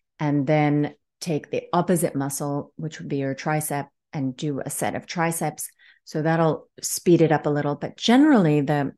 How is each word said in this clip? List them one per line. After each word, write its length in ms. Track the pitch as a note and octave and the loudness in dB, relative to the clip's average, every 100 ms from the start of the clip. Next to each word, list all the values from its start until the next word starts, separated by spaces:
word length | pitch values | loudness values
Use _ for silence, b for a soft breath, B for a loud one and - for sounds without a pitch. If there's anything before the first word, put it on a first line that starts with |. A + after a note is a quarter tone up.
| _ - | _ -6
and 280 | D3+ C#3+ C3+ | -2 0 2
then 480 | D3+ D3 D3 D3 - _ _ | 2 2 2 -2 -6 _ _
take 320 | F3 D3 - | -6 -6 -4
the 120 | B2+ - | -8 -2
opposite 420 | F3 E3+ F3 E3+ C#3 | -2 0 0 -2 -4
muscle, 560 | C#3 - D3 C#3+ - - | -6 -6 -6 -6 -8 -12
which 220 | D#3 - | -12 -10
would 100 | D3+ | -8
be 80 | C#3+ | -4
your 180 | C3+ C3+ | -4 -4
tricep, 540 | D#3+ D#3 D3+ C#3+ C3+ _ _ | -2 -2 -2 -6 -8 _ _
and 240 | D#3 C3 B2+ | -6 -6 -4
do 240 | D#3 C3+ | -6 -6
a 80 | - | -8
set 260 | - A#2 G#2 | -6 -6 -6
of 100 | - | -8
triceps. 640 | F3+ E3 E3 D3+ D3+ - b b b - | -4 -2 -2 -6 -6 -12 b b b -8
So 160 | D#3 | -4
that'll 480 | D#3 E3 D#3+ C#3+ - - | 0 2 2 0 -6 -12
speed 380 | - - - E3 | -8 -2 4 6
it 140 | D#3+ | 6
up 120 | D3 D3+ | 4 2
a 40 | |
little. 260 | D3 C#3+ C#3+ | -2 -2 -4
But 220 | - - | -8 -4
generally, 640 | - B3 D#4 B3 E3 D3 | 2 6 6 6 4 4
the, 320 | C#3+ D3 C#3 | 2 0 -2